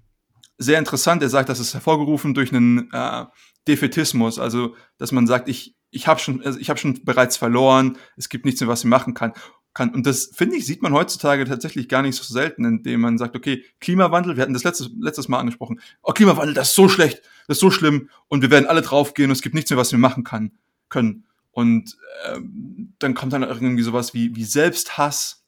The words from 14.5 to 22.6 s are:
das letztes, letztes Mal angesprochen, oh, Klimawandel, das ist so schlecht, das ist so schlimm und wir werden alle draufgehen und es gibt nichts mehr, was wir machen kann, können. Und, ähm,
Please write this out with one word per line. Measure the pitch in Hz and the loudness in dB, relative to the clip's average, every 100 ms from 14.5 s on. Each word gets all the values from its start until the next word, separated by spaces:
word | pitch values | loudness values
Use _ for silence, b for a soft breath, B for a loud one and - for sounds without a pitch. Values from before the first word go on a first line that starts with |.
das | 123 | -2
letztes, | 175 170 123 117 | -2 -4 -8 -8
letztes | 151 151 131 | -6 -6 -4
Mal | 131 | -2
angesprochen, | 120 120 117 113 B B | -4 -6 -10 -12 B B
oh, | - | -2
Klimawandel, | - 202 156 151 | 4 6 4 0
das | 151 - | -2 2
ist | |
so | - 190 | 6 6
schlecht, | 190 156 - b b b | 6 2 0 b b b
das | 143 | 2
ist | |
so | 190 | 2
schlimm | 185 156 147 - B B | 4 2 0 -2 B B
und | 143 | 0
wir | 127 | 6
werden | 143 139 | 6 6
alle | 165 | 2
draufgehen | 156 143 143 - 139 | 2 0 0 0 0
und | 131 | 0
es | |
gibt | - | -2
nichts | 156 143 | -4 -2
mehr, | 131 | 0
was | 123 | 0
wir | 120 | 4
machen | 131 - | 2 2
kann, | 117 110 107 _ _ _ - | -6 -6 -8 _ _ _ -8
können. | 143 113 98 _ _ _ | -2 -2 -2 _ _ _
Und, | - 117 113 - - - 78 82 | 0 2 2 -2 -14 -20 -14 -10
ähm, | - - - | -10 -12 -14